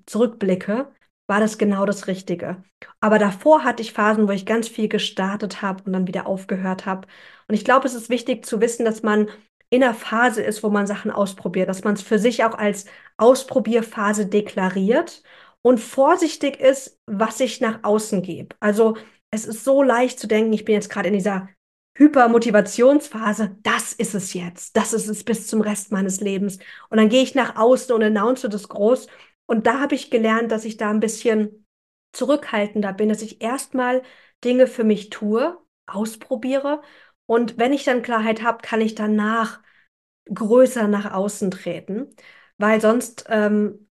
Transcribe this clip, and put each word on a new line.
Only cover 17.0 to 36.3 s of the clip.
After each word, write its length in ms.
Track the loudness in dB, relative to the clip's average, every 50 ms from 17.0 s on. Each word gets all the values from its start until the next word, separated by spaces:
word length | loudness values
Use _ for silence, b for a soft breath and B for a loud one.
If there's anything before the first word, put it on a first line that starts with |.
| _
was 340 | -10 -2 -2 -2 -2 0 -2
ich 200 | -2 -2 -2 -4
nach 240 | -4 -4 -4 -4 0
außen 380 | 0 0 0 0 -2 -2 -4
gebe. 320 | -2 -4 -10 -12 -14 -16 -10 -2
Also 360 | -2 0 2 4 2 2 2 -2 B B B B _ _
es 160 | -10 -8 -8
ist 180 | -8 -10 -4 0
so 180 | 2 4 4
leicht 380 | 4 4 4 2 2 0 -2 -6
zu 80 | -4 0
denken, 240 | 0 2 2 2
ich 120 | 0 -2 0
bin 100 | 0 0
jetzt 160 | 0 -2 -4
gerade 180 | -6 -4 -2 -2
in 60 | -2
dieser 340 | 0 0 -2 -4 -4 -6 -10 _ _ _ _ _ _ _ _ _
Hypermotivationsphase, 1600 | 6 6 6 8 6 6 6 6 4 4 6 4 4 4 2 2 4 6 6 6 6 2 -2 -8 -4 -2 -2 0 0 -2 -4 -6 -6
das 300 | -2 -2 -2 -2 -4 -6
ist 220 | -6 -6 -4 -4 -4
es 200 | -6 -6 -6 -8
jetzt, 420 | -8 -10 -10 -12 -14 -18 -2 0
das 160 | 0 0 0
ist 160 | -2 -4 -4 -4
es 160 | -8 -6 -4
bis 220 | -4 -4 -4 -4
zum 140 | -2 -2 -2
Rest 300 | 0 -2 -4 -6 -6 -6
meines 300 | -4 -2 -2 -2 -4 -4
Lebens. 380 | -4 -4 -2 -2 -4 -6 -6 B B B B B B B
Und 80 | 4 4
dann 100 | 4 6
gehe 140 | 6 4
ich 120 | 2 2 2
nach 220 | 0 0 0 0
außen 380 | 2 4 4 4 4 2 0 0
und 80 | 2
announce 460 | 2 2 2 2 2 0 0 -2 -4 -6
das 200 | -6 -8 -10 -10
groß. 380 | -4 0 2 2 2 0 -2 b b b b b b _ _
Und 200 | -4 -2 0 2
da 140 | 0 0 0
habe 140 | -2 -2 -2
ich 160 | -4 -2 -2
gelernt, 420 | 0 0 2 2 0 0 0 -2
dass 120 | -4 -4 -6
ich 120 | -8 -8
da 140 | -6 -4 -2
ein 100 | 0 0
bisschen 640 | 0 -2 -4 -2 0 0 2 2 0 -2 -6 -12 _ _ _ _ _ _ _ _ _ _
zurückhaltender 800 | -8 0 2 4 4 4 2 -2 -2 -2 -2 -2 -2 -2 -4 -4
bin, 160 | -2 0 0 0
dass 140 | 0 -2
ich 200 | -4 -10 -10 -8
erstmal 600 | -6 -4 -4 -6 -6 -6 -4 -2 0 0 0 -2 -2 b b b b b b _ -2
Dinge 220 | 0 4 4 4
für 180 | 4 4 2 2
mich 260 | 2 2 0 -2 -8
tue, 460 | -12 -8 -4 -2 0 0 0 -2 -4 -8 _ _ _ _ _
ausprobiere. 960 | -12 -8 -6 -6 -6 -8 -12 -8 -6